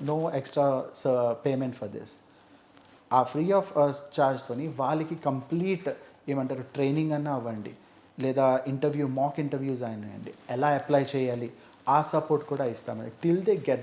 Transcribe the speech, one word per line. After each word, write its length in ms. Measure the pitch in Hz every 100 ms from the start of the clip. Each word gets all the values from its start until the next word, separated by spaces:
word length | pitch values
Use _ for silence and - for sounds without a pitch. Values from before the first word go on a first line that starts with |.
| 143
no 60 | 156
extra, 680 | 165 143 - 151 139 131 - - 139
uh, 280 | 123 120 113 143
payment 240 | 131 127
for 200 | 120 104
this. 160 | 113 110 - - - - - _ - - - _
ఆ 120 | 123 123 147
free 140 | 175
of, 140 | 196
uh, 260 | 190 151 143
charge 500 | 139 - - 139 127 -
తోని 200 | 120 160
వాళ్ళకి 480 | 131 135 156 156 165
కంప్లీట్ 720 | 147 135 123 170 185 180 151 - - - -
ఏమంటారు 320 | 139 131 131
ట్రైనింగ్ 500 | 123 - 139 151 156
అన్నా 220 | 147 147
అవ్వండి, 400 | 135 117 110 101 - - - - -
లేదా 440 | 131 131 131 131 139
ఇంటర్వ్యూ, 400 | 135 147 147 143
మాక్ 320 | 131 143 151
ఇంటర్వ్యూస్ 440 | 143 139 135 123
అయినాయండి, 500 | 120 107 104 101 117 - -
ఎలా 180 | 123 147
అప్లై 380 | 143 - 143 131 139
చేయాలి, 380 | 127 120 120 - - - -
ఆ 120 | 147
సపోర్ట్ 440 | 151 156 151 147 -
కూడా 200 | 139 131
ఇస్తామండి 600 | 113 - 110 113 - 170
till 160 | 175 190
they 140 | 190
get 200 | 139 123